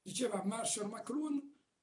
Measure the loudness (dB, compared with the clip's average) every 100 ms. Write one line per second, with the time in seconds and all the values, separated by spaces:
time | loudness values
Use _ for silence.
0 | -4 0 2 2 0 0 0 0 -2 -4
1 | -2 0 2 0 -2 -18 _ _